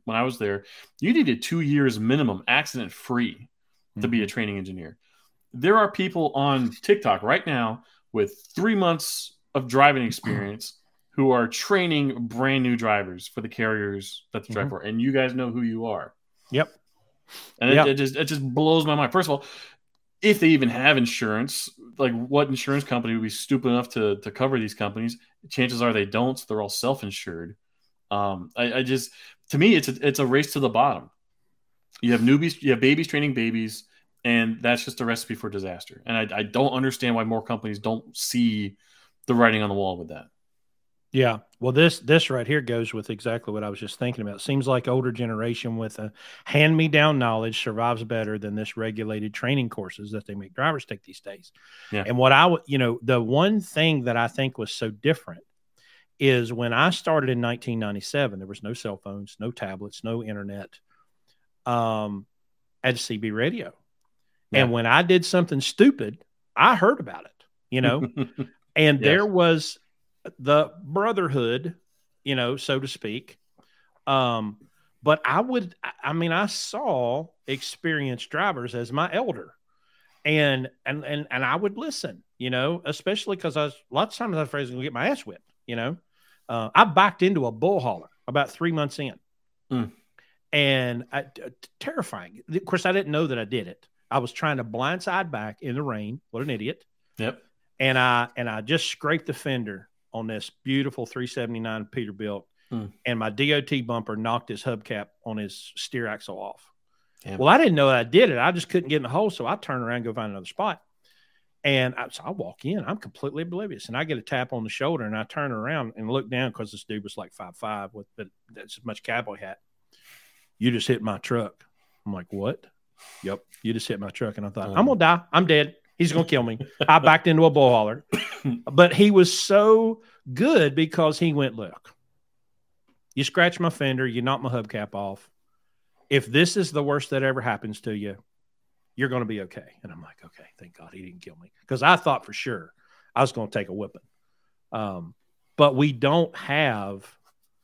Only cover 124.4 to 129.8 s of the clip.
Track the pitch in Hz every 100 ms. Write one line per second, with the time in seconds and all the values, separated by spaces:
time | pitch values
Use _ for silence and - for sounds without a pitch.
124.4 | 104 98 98 110 254 226 165 170 - 156
125.4 | 180 151 147 - _ _ 170 156 165 139
126.4 | 117 113 135 _ - 160 147 160 175 160
127.4 | 165 147 131 120 107 117 _ - - -
128.4 | 139 120 - 139 175 165 208 196 175 -
129.4 | - 202 214 220